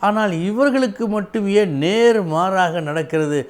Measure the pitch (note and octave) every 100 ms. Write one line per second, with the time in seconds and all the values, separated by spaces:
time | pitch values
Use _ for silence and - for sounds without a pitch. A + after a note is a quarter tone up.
0 | G3+ G#3+ G#3+ E3 F#3 A3 C#4+ C4 B3+ G3
1 | A3+ G#3+ G3 A3 G3 G3+ G3+ C#3 D#3+ A3
2 | A#3 A3 E3+ D#3 F#3 F#3+ F3+ E3+ D3+ D#3
3 | D#3 D#3+ D3+ D3